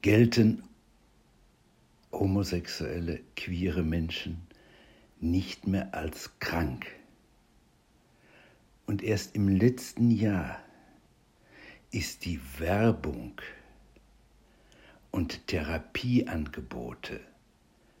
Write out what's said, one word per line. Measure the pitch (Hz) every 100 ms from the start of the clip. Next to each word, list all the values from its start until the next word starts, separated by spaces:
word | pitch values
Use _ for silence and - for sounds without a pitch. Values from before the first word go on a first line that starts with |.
gelten | - 107 120 120 110 - - - _ _ _ _ _ _ _ _ _ _ _ _ _
homosexuelle, | - 98 98 98 90 - - 78 82 85 80 - -
queere | - 87 92 85
Menschen | 80 85 80 - - 82 - - - - - - _ _
nicht | 80 90 95 - -
mehr | 95 -
als | - 85 - - -
krank. | - 85 78 64 - - - _ _ _ _ _ _ _ _ _ _ _ _ - - _ _ _ -
Und | 101
erst | 107 101 - 104
im | 101
letzten | 98 117 123 - - 120
Jahr | 110 107 95 85 - - - - - _ _ _ _ _ - - - _
ist | 104 - - 90
die | 80 - -
Werbung | 82 101 113 - 78 62 60 - - - - - - - _ _ _ _ _ _ _ - - - _
und | - 82 - -
Therapieangebote | 85 78 80 - - 123 123 - 80 73 - 64 60 60 60 - 55 - _ _ _ _ _ _ _